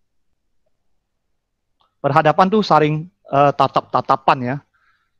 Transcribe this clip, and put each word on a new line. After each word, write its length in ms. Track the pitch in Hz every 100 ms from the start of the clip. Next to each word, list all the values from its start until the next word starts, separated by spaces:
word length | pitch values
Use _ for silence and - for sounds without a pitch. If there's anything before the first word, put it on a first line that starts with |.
| _ _ _ _ _ _ _ _ _ _ _ _ _ _ _ _ _ _ _ _
berhadapan 460 | 139 143 151 151 190
tuh 160 | 214 190
saling, 400 | 156 151 156 170 _ -
eh, 220 | 139 143
tatap-tatapan 880 | - 135 143 - 127 - 135 - 147
ya. 140 | 123 139 _ _ _ _ _